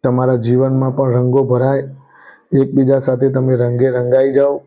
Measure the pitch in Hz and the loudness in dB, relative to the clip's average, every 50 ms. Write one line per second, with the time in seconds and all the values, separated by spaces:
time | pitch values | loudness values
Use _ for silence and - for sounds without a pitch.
0 | - 131 123 127 127 127 127 120 110 117 123 127 131 131 131 131 131 131 127 135 | 0 0 0 0 0 0 0 -2 0 0 0 0 2 0 0 0 -2 -2 -2 -2
1 | 135 131 117 123 127 127 123 139 135 - 123 123 127 135 139 135 - - - - | -2 0 0 0 0 2 0 0 0 0 0 0 0 0 -2 -2 -4 -8 -16 -20
2 | _ _ _ - - - - _ _ _ - 135 139 139 135 139 135 131 139 131 | _ _ _ -20 -20 -20 -20 _ _ _ 0 0 0 2 0 0 2 2 2 0
3 | 131 - 127 120 139 135 135 135 131 131 131 120 123 120 123 120 131 135 123 123 | 0 -2 -2 0 0 0 0 0 0 0 0 0 0 -2 0 0 0 0 0 -2
4 | 123 123 123 131 135 139 131 139 139 139 143 139 - | -2 0 2 2 2 2 2 2 2 2 0 -4 -10